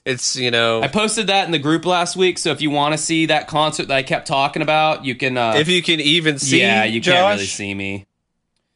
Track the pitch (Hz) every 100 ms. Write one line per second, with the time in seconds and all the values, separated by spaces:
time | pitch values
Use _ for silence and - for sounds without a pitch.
0 | 131 123 - 135 123 117 117 113 139 196
1 | 214 226 196 196 170 160 143 165 170 180
2 | 175 180 185 175 170 139 151 143 147 156
3 | 156 160 156 151 - 151 156 147 131 135
4 | 135 160 - 139 143 151 151 156 156 151
5 | 135 123 131 127 117 110 156 180 170 160
6 | 143 170 156 139 135 139 120 110 110 113
7 | 110 - 98 104 98 - 101 98 98 98
8 | 98 _ _ _ _ _ _